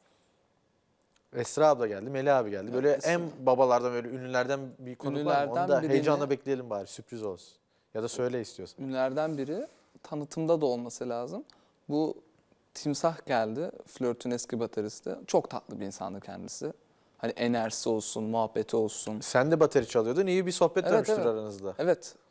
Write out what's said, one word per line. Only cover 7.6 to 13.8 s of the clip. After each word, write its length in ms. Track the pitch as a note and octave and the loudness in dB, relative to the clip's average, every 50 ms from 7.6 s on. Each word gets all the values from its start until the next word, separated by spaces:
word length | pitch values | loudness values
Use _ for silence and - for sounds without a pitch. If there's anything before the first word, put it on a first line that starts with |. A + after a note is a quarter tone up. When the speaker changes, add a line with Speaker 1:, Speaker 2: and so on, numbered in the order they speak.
| _ _ _ _ _ _ - | _ _ _ _ _ _ -6
Speaker 1:
Ya 80 | A2 A2 | -4 -4
da 60 | A#2+ | -4
söyle 320 | - - B2 B2 B2 B2 | -2 0 0 0 0 -2
istiyorsan. 440 | G#2+ - - - F#2 - - - C#3 | -4 -6 -10 -12 -14 -14 -12 -10 -8
Speaker 2:
Ünlülerden 540 | C3+ C3 C3 C3 C3+ C3 D3 D#3 D#3+ D#3 C#3 | -6 -2 0 0 0 0 0 -2 -2 -2 -4
biri, 280 | C3 C#3 D#3 G#3 D4 - - _ _ _ _ - _ | -4 -4 -4 -6 -6 -10 -12 _ _ _ _ -20 _
tanıtımda 580 | - D#3+ D3+ D3 D3 - E3 D#3+ D#3+ E3+ E3 | -10 -8 -8 -8 -6 -6 -4 2 2 2 4
da 60 | D3+ | 4
olması 420 | C3 B2 A#2+ A#2+ A#2+ - - B2+ B2 | 2 0 0 -4 -8 -8 -8 -6 -6
lazım. 360 | A#2 A#2 A#2+ C#3 E3+ A3+ D#4 _ _ _ _ _ _ _ _ - | -4 -6 -6 -6 -8 -10 -12 _ _ _ _ _ _ _ _ -4
Bu 280 | C#3+ D3 D#3 D3+ - - - _ _ _ _ _ _ _ _ _ - | 0 0 0 0 -2 -6 -12 _ _ _ _ _ _ _ _ _ -14
Timsah 520 | - - D3+ C#3+ - - E3 D#3+ - - | -6 -2 -2 -2 2 2 0 0 0 -4
geldi, 440 | - C3+ A#2 A2 G#2+ A2 C3+ E3+ F#3+ - - | 0 2 2 2 0 -2 -4 -4 -6 -6 -12